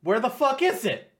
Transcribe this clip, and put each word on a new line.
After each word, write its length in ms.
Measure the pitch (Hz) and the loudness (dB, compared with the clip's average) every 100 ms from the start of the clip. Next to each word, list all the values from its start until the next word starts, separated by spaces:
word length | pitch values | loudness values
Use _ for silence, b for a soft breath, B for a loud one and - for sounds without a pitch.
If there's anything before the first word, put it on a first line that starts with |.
Where 180 | 160 214 | 0 0
the 100 | 226 | 0
fuck 320 | - 285 269 | 0 0 2
is 220 | 359 - | 0 0
it? 280 | 214 120 - | -4 -6 -10